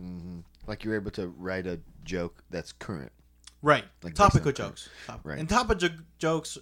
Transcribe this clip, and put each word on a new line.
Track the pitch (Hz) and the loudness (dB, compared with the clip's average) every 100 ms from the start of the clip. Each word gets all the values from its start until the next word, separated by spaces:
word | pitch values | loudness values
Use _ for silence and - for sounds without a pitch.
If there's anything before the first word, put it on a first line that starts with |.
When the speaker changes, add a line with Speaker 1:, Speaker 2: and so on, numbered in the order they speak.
Speaker 1:
Mm-hmm. | 90 90 87 87 80 - - | -10 -10 -10 -12 -14 -16 -10
Like, | 107 | -6
you're | 110 107 | -2 -2
able | 101 | -2
to | 101 90 | -4 -6
write | 85 92 95 90 | -6 -4 -2 -2
a | 87 - - - | -6 -8 -18 -6
joke | 90 87 - _ | -2 -2 -6 _
that's | 87 - | -8 -8
current. | - - 90 64 - _ _ - - | -12 -8 -8 -8 -16 _ _ -20 -4
Speaker 2:
Right. | 143 139 - _ | 4 4 4 _
Speaker 1:
Like, | - | -8
based | 160 | 6
Speaker 2:
Topical | 202 - 151 | 8 8 4
Speaker 1:
on | |
current. | 139 | 0
Speaker 2:
jokes. | 104 - - - - | -4 -8 -16 -16 -14
Top-, | 113 - | -12 -8
Speaker 1:
Right. | 143 | -6
Speaker 2:
and | 160 | 2
topical | 220 233 196 175 | 2 4 2 2
jo-, | 160 - _ | -2 -12 _
jokes | 160 165 - - | 2 2 -2 -12